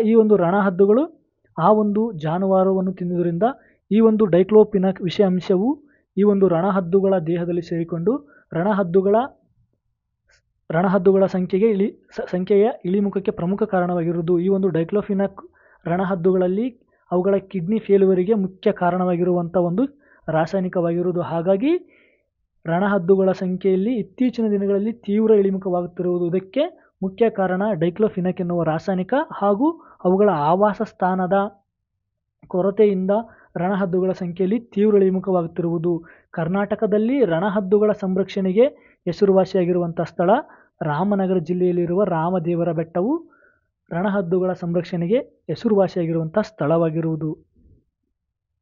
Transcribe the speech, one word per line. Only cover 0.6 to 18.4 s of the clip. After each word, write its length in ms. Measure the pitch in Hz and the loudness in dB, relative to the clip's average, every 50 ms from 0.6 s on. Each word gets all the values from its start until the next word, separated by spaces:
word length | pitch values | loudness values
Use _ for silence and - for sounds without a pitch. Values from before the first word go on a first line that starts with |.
| 190 196 180 180 202 196 214 254 320 339 - _ _ _ _ _ _ _ - 165 | 0 0 2 2 4 4 4 2 2 -2 -6 _ _ _ _ _ _ _ -6 0
ಆ 120 | 160 190 | 2 4
ಒಂದು 400 | 214 214 214 208 202 214 226 233 | 4 4 2 0 0 -2 -2 -4
ಜಾನುವಾರುವನ್ನು 800 | 196 151 156 156 160 185 196 190 190 190 190 190 190 190 185 190 185 | -6 -6 -4 -4 -2 -2 0 2 2 4 4 2 2 0 -2 -4 -4
ತಿನ್ನುವುದರಿಂದ 500 | - 180 175 180 175 175 175 165 170 214 247 277 - _ _ _ _ _ - | -6 -6 -4 -2 -2 -2 -2 0 0 -2 -2 -2 -4 _ _ _ _ _ 0
ಈ 80 | 196 220 | 2 4
ಒಂದು 260 | 226 220 220 208 220 | 4 4 4 2 2
ಡೈಕ್ಲೋಫಿನಾಕ್ 760 | 180 165 180 185 190 214 214 208 214 208 190 185 190 185 - | 2 4 2 4 6 6 6 6 6 2 0 0 0 -2 -2
ವಿಷ 200 | 202 165 - - | -4 -6 0 2
ಅಂಶವು 640 | 202 185 185 180 - - 190 180 208 262 320 - _ _ _ _ _ _ - | 2 2 2 -2 0 0 0 2 2 0 -2 -4 _ _ _ _ _ _ -2
ಈ 60 | 190 202 | 2 2
ಒಂದು 240 | 208 202 196 190 | 2 4 4 4
ರಣಹದ್ದುಗಳ 720 | 180 170 160 180 202 185 196 180 165 180 196 190 190 190 | 2 2 2 0 0 0 0 -2 0 0 2 2 2 0
ದೇಹದಲ್ಲಿ 440 | 185 160 160 175 170 175 175 175 175 | 0 0 -2 -2 -2 -2 -2 -4 -4
ಸೇರಿಕೊಂಡು 680 | 170 - 180 165 170 170 175 165 170 202 262 294 - _ _ _ _ - - | -4 -4 -6 -6 -4 -6 -6 -4 -2 -2 -2 -2 -6 _ _ _ _ -8 -6
ರಣಹದ್ದುಗಳ, 640 | 165 175 208 208 196 196 170 170 196 185 202 208 226 262 - - _ _ _ _ _ _ _ _ _ _ _ _ _ _ _ _ _ _ _ _ _ _ _ _ _ _ - | -4 -2 0 0 0 -2 0 0 2 2 4 2 2 0 -2 -8 _ _ _ _ _ _ _ _ _ _ _ _ _ _ _ _ _ _ _ _ _ _ _ _ _ _ -6
ರಣಹದ್ದುಗಳ 540 | 156 165 180 180 185 202 180 196 190 196 196 | -2 -2 0 0 0 2 2 2 2 4 2
ಸಂಖ್ಯೆಗೆ 440 | 180 - 185 185 - 196 185 220 226 | 0 0 -4 -4 -2 0 0 2 2
ಇಳಿ-, 240 | 208 190 202 - - _ _ _ - | 2 0 -2 -2 -4 _ _ _ -12
ಸ-, 160 | - - - | -12 -10 -6
ಸಂಖ್ಯೆಯ 380 | 185 180 185 185 208 196 208 240 - - - | -6 -6 -2 2 2 2 2 2 0 -4 -6
ಇಳಿಮುಖಕ್ಕೆ 460 | 175 185 208 202 196 - 196 190 214 | -2 -2 0 -2 -2 -4 -4 -4 -4
ಪ್ರಮುಖ 320 | - - 170 180 202 202 220 | -6 -4 -2 -2 -2 -2 -2
ಕಾರಣವಾಗಿರುವುದು. 760 | - 196 185 175 175 180 175 165 170 165 170 165 170 180 170 | -2 0 -2 0 0 -2 -2 -2 -2 -2 -2 0 0 0 0
ಈ 80 | 175 | 2
ಒಂದು 200 | 196 196 190 190 | 0 0 0 0
ಡೈಕ್ಲೋಫಿನಾಕ್ 720 | 185 160 165 165 165 202 208 202 - 196 190 196 190 - - - - _ _ _ _ _ _ - | 0 0 -2 -2 0 -2 -4 -2 -2 -2 -2 -2 -4 -6 -12 -20 -20 _ _ _ _ _ _ -6
ರಣಹದ್ದುಗಳಲ್ಲಿ 800 | 160 170 185 190 180 196 175 165 190 185 185 180 180 190 208 240 262 - _ _ _ _ _ _ - | -4 -2 -2 -2 -2 -4 0 0 2 2 2 2 0 0 -2 -4 -4 -6 _ _ _ _ _ _ -4
ಅವುಗಳ 260 | 175 180 180 196 196 | -2 0 0 2 0
ಕಿಡ್ನಿ 420 | 196 190 - - 190 160 180 220 214 | 0 -2 -4 -8 -6 -4 -2 -2 -2
ಫೇಲ್ಯೂರಿಗೆ 540 | 220 - 196 190 190 190 185 180 180 196 226 | 2 2 4 4 6 4 4 2 2 0 0
ಮುಖ್ಯ 380 | 202 | 0